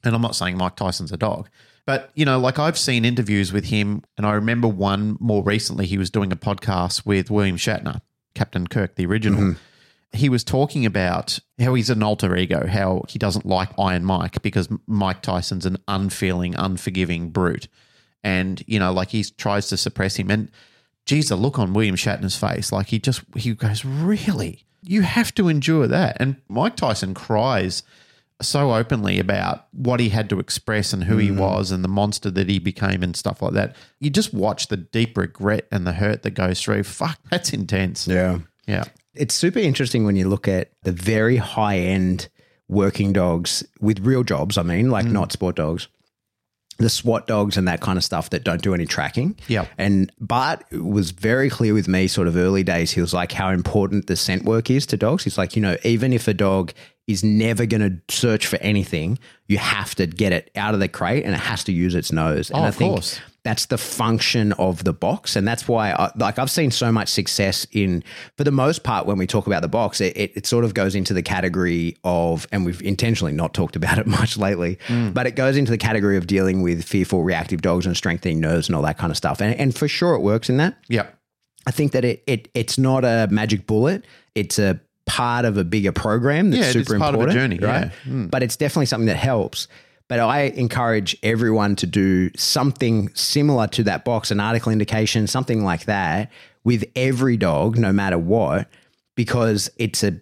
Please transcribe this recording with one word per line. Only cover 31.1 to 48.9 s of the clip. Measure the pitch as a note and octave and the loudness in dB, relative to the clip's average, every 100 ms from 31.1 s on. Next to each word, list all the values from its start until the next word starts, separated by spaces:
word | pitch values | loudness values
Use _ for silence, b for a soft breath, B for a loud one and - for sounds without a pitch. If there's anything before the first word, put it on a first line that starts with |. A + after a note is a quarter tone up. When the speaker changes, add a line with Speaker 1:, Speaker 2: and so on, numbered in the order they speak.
| G2 | 2
Speaker 1:
he | G2+ | 2
Speaker 2:
Mm. | G2 | 2
Speaker 1:
was | F#2+ G2 F#2+ | 2 0 -2
and | F#2+ | -2
the | F#2 | 0
monster | G2+ G#2 G2+ - | 0 0 0 -4
that | F#2 F#2 | -4 -2
he | G2 | -2
became | F2+ - G2+ F#2+ | -2 -4 -2 -2
and | F2+ F2 | -2 -4
stuff | - F#2+ | -6 -4
like | G2 | -4
that. | G2+ G#2 - B B | -2 -4 -8 B B
You | D3 | -2
just | D3 A3 | 0 -2
watch | G#2 G2+ - - | -2 -2 -2 -6
the | G2+ | -6
deep | E2 A2 A#2 G2+ | -4 -2 0 0
regret | F#2 - G2 G#2+ - | -4 -2 -2 0 -2
and | G#2 F2+ | -4 -2
the | |
hurt | E2+ G2+ G#2+ | 0 0 0
that | - | -4
goes | F#2+ F#2 F#2 | -2 -2 -2
through. | - G#2 | -2 -2
Fuck, | G2+ - E3+ D#3 - | -2 -4 -6 -6 -6
that's | F3+ - | -4 -2
intense. | - F2+ G2 F#2 - - | -4 -2 0 -2 -4 0
Speaker 2:
Yeah. | F#2 F#2 F2 E2 _ - | 2 2 0 -6 _ -6
Speaker 1:
Yeah. | G2 - _ _ | -4 -4 _ _
Speaker 2:
It's | - C#3 | -6 -2
super | - E3+ A#3 | 0 0 2
interesting | F#3+ C3 C3 B2 | 0 0 0 2
when | G#2+ G2 | 2 2
you | F#2 | 2
look | G2 - | 0 0
at | F#2 - _ | 0 -2 _
the | F#2+ | -4
very | F2 F#2 A2 A2 B2+ | -2 0 2 4 2
high-end | G2 - G#2+ G2 F2+ F#2+ F#2 F#2 - b b b _ | 0 -2 0 0 0 2 2 0 -4 b b b _
working | G2 G2 - G2+ | 2 2 2 2
dogs | G2 F2+ E2+ E2+ - - _ | 2 2 0 -2 -6 -8 _
with | G#2 G#2 | 0 2
real | G#2 C3 | 2 2
jobs, | B2 E2 E2 G#2 | 2 0 0 -2
I | |
mean, | E2+ F2 B2 | 0 2 2
like, | A#2 A2+ | 2 2
Speaker 1:
Mm. | |
Speaker 2:
not | G#2 E2+ | 0 -2
sport | - F#2 E2+ | -2 -4 -2
dogs, | D#2 E2 - _ _ _ _ _ _ _ _ - | -2 -4 -8 _ _ _ _ _ _ _ _ 0
the | A2+ | 0
swat | - A#2 A2+ - | 2 0 0 0
dogs | G#2+ G#2 G2 | 0 0 0
and | F#2 | 0
that | E2+ | 0
kind | - F#2 | -2 -2
of | |
stuff | - E2+ - | -2 -4 -4
that | F2 | -4
don't | - F2 | -2 -2
do | G2 | 0
any | F2+ | -2
tracking. | E2 | -2